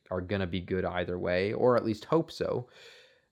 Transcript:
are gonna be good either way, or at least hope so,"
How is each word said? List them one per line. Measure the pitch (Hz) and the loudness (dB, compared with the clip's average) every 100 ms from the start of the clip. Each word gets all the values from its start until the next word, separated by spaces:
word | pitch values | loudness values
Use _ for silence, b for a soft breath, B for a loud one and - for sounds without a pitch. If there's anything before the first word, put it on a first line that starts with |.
| - | -8
are | 92 | -6
gonna | 90 101 92 | -2 -2 -2
be | 92 | -4
good | 85 92 90 | -2 -2 -2
either | 90 90 90 | -2 -2 -2
way, | 92 90 101 | 0 0 0
or | 113 123 120 | 2 4 4
at | |
least | 113 104 - | 2 -4 0
hope | 165 160 | 0 0
so," | - - 123 127 B B B B B B | -4 -2 -2 -6 B B B B B B